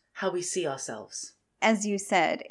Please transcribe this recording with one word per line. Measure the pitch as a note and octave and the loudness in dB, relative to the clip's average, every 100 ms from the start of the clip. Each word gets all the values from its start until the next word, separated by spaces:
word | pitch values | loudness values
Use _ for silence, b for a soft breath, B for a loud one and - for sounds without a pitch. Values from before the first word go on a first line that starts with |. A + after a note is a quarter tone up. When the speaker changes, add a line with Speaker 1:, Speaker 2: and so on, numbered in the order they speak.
| _ | _
Speaker 1:
how | - F#3+ | -4 -2
we | F3+ | -2
see | F3 F#3 D#3+ | -2 -2 -2
ourselves? | C3+ - A2 F#2+ - - - _ _ | -4 -6 -10 -10 -12 -14 -16 _ _
Speaker 2:
As | A3 G#3+ G#3 | 4 4 2
you | G3 | -2
said, | - F#3+ D#3+ - - | 2 4 4 2 0